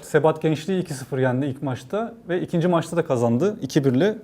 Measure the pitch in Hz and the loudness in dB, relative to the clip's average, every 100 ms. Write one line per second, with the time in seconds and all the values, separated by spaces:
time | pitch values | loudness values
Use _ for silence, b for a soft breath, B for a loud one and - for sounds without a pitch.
0 | - 151 156 156 160 151 - 190 - 135 | 0 2 2 2 0 -2 -2 -2 -4 -8
1 | 131 131 131 127 143 131 143 123 - 196 | -6 -2 0 0 -2 -4 -6 -6 -6 -6
2 | 226 - - 175 151 175 175 170 - 170 | -6 -8 -6 -4 -2 0 2 2 0 -2
3 | - 127 117 120 190 208 - 160 135 123 | 0 2 4 2 0 -2 -2 2 2 4
4 | 196 214 | 2 0